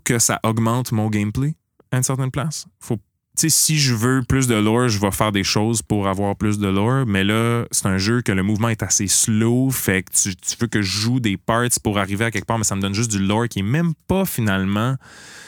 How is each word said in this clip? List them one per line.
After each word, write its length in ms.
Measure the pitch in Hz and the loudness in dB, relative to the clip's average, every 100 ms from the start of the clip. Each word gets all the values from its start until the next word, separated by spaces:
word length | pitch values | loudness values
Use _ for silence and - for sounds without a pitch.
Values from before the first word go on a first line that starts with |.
que 160 | - 120 | 0 0
ça 200 | - 104 | 0 0
augmente 480 | 113 110 113 120 127 | 0 0 0 0 0
mon 180 | 110 107 | -2 0
gameplay 460 | 107 104 117 139 160 _ _ _ | 0 -2 -2 -2 -4 _ _ _
à 60 | 127 | -2
une 60 | |
certaine 280 | 127 131 127 | -2 -2 -4
place. 340 | 139 151 - - _ | -4 -4 -6 -12 _
Faut, 180 | - 113 | -6 -6
tu 40 | - _ _ - | -8 _ _ -2
sais, 140 | 160 | 0
si 280 | - - 156 | 2 2 2
je 160 | 139 113 | 2 2
veux 280 | 123 131 120 | 2 2 2
plus 200 | 131 123 | 2 2
de 80 | 107 | 2
lore, 340 | 107 117 123 | 4 4 2
je 100 | 104 | 2
vais 120 | 101 | 0
faire 200 | - 107 | 2 0
des 120 | 101 | 0
choses 380 | 92 107 110 113 | 0 0 0 0
pour 260 | - 104 98 | -2 -2 0
avoir 280 | 95 101 101 | 0 -2 -2
plus 240 | 107 104 | -2 0
de 80 | 101 | 0
lore, 380 | 98 110 135 120 | 0 2 0 0
mais 160 | 98 | 0
là, 420 | 101 110 117 120 - | 2 2 2 0 -2
c'est 140 | - 104 | -4 -2
un 100 | 95 | 0
jeu 240 | 98 120 | 0 0
que 100 | 117 | 0
le 120 | 95 | 0
mouvement 260 | 98 104 117 | 0 0 0
est 140 | 107 | -2
assez 240 | 101 - 98 | -2 -2 0
slow, 640 | - - 107 113 123 135 | 0 2 2 2 2 0
fait 320 | 127 - 95 | 0 0 0
que 80 | - | 0
tu, 240 | - 101 90 | 0 0 -2
tu 200 | - - | -8 -4
veux 80 | 120 | -2
que 140 | 107 | 0
je 180 | 95 98 | -2 0
joue 200 | 110 131 | 0 0
des 180 | 110 95 | 0 -2
parts 420 | - 113 120 - | 0 0 0 0
pour 140 | 113 101 | 0 0
arriver 280 | 95 101 117 | 0 0 -2
à 60 | |
quelque 140 | 107 - | -2 -2
part, 120 | 113 | -2
mais 60 | 104 | -2
ça 100 | 98 | -2
me 60 | |
donne 120 | 98 | -2
juste 180 | 101 117 | -2 -2
du 80 | 101 | 0
lore 280 | 98 107 117 | 2 0 0
qui 120 | 98 | -2
est 40 | |
même 300 | 98 147 170 156 - | -2 0 0 -2 -2
pas 180 | 185 185 | -2 0
finalement 720 | - 107 95 95 104 120 135 - - - - | -2 0 0 0 0 0 -2 -8 -20 -20 -20